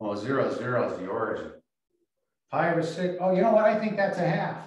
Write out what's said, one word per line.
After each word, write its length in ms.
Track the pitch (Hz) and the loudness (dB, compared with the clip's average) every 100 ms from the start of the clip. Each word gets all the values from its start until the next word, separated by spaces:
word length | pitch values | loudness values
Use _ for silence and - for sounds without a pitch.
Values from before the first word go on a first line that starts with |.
Oh, 140 | 107 | -6
zero, 380 | - 123 135 120 | -6 -2 0 0
zero 380 | - 127 123 - | -2 -2 0 -2
is 60 | 87 | -4
the 80 | 92 | -6
origin. 460 | 113 110 - - - _ _ _ _ _ _ _ _ - | -4 -4 -4 -8 -14 _ _ _ _ _ _ _ _ -8
Pi 200 | 143 170 | -2 0
over 120 | 165 | 0
six, 340 | 160 - 180 180 | -2 -2 -4 0
oh, 140 | 185 | 2
you 60 | 185 | 4
know 120 | 220 | 6
what? 120 | 214 | 6
I 140 | 214 214 | 6 4
think 180 | 214 202 | 0 0
that's 220 | 190 - | -2 0
a 100 | 165 | 0
half. 280 | 156 151 - | 0 -2 -6